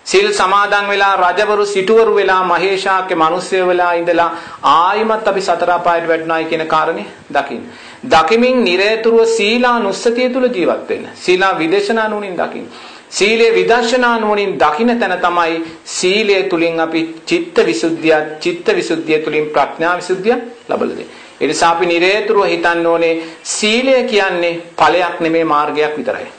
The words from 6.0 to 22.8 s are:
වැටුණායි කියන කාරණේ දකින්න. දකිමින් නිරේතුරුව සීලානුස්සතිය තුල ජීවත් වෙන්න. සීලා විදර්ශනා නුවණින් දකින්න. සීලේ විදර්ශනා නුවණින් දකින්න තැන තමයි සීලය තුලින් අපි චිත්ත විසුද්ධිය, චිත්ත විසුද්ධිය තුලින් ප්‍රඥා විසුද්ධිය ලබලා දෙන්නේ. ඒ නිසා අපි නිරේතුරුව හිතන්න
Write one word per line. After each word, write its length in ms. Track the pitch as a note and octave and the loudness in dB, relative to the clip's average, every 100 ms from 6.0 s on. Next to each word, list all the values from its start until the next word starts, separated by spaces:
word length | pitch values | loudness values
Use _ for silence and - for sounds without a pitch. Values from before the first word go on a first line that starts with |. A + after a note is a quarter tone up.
| E3+ | 0
වැටුණායි 380 | E3 D#3+ D#3+ D#3+ | -2 0 -4 -2
කියන 220 | E3 D#3+ | -4 0
කාරණේ 380 | D#3+ D#3 F#3 G3+ - - | 0 0 -4 -10 -16 -4
දකින්න. 340 | C#3+ C3 A#2 A#2+ - - - | -4 -4 -10 -12 -18 -20 -14
දකිමින් 600 | C3+ D#3+ E3 A3+ B3 B3+ | 2 2 4 2 4 2
නිරේතුරුව 600 | F#3 F3+ G3+ A3 A3+ A#3 A3+ | 2 2 0 0 2 4 4
සීලානුස්සතිය 1040 | A3+ G3+ A#3+ B3 A3+ G3+ F#3+ B3 A#3+ B3+ | 2 0 2 2 2 -2 -2 -2 0 0
තුල 160 | C4 B3+ | 0 0
ජීවත් 400 | F#3 D3 A2 - | 0 0 -2 -4
වෙන්න. 160 | G2 - | -8 -8
සීලා 400 | - - F3+ F#3+ F3 | -8 0 2 2 0
විදර්ශනා 500 | D#3+ G3 G3+ A3+ G#3+ | 0 0 0 -2 -2
නුවණින් 280 | G#3 G3+ E3+ | -4 -6 -6
දකින්න. 300 | E3 - - - - - - | -6 -6 -14 -18 -20 -20 -12
සීලේ 440 | - G3+ A3+ A3+ | -2 0 4 4
විදර්ශනා 640 | A3+ F#3 A#3 A#3 B3+ A#3+ A#3 | 4 4 2 2 2 2 2
නුවණින් 380 | G#3+ G#3 G3 D#3+ | 0 0 -2 0
දකින්න 400 | D3+ D3+ A#3 A#3 | 0 2 0 0
තැන 160 | G3 F3+ | -2 0
තමයි 340 | F3+ F3 E3 E3 E3 - - | 0 0 0 -2 -8 -14 -12
සීලය 580 | - F3+ G3+ G#3 F#3+ | -2 0 0 2 0
තුලින් 360 | - E3+ E3 E3 | 0 0 0 0
අපි 220 | D#3+ E3 D#3+ - - | -2 -2 -4 -8 -4
චිත්ත 320 | E3+ - A#3+ G3 | -4 0 2 2
විසුද්ධිය, 480 | D#3 E3+ E3 D#3+ D#3 D3+ - | 0 -2 0 2 0 0 -6
චිත්ත 280 | F3 E3+ - | -6 -2 -2
විසුද්ධිය 520 | F#3 E3 E3 D#3 D#3 | -2 -2 -4 0 -2
තුලින් 260 | D#3 D3+ D3+ | 0 -4 -2
ප්‍රඥා 480 | E3 C3 - E3 F3 | 0 -2 -2 -2 -2
විසුද්ධිය 380 | - F3+ G3+ C4 - - - | -2 -2 0 -2 -4 -16 -6
ලබලා 240 | - - | -4 -4
දෙන්නේ. 180 | - - - - - | -6 -14 -18 -20 -4
ඒ 120 | C#3 | -4
නිසා 240 | D#3 E3+ | 2 2
අපි 140 | E3+ F3 | 2 0
නිරේතුරුව 600 | E3+ F3+ G#3 G#3 G#3+ F#3 | 2 2 0 0 0 2
හිතන්න 400 | E3+ F3 E3+ | 0 0 0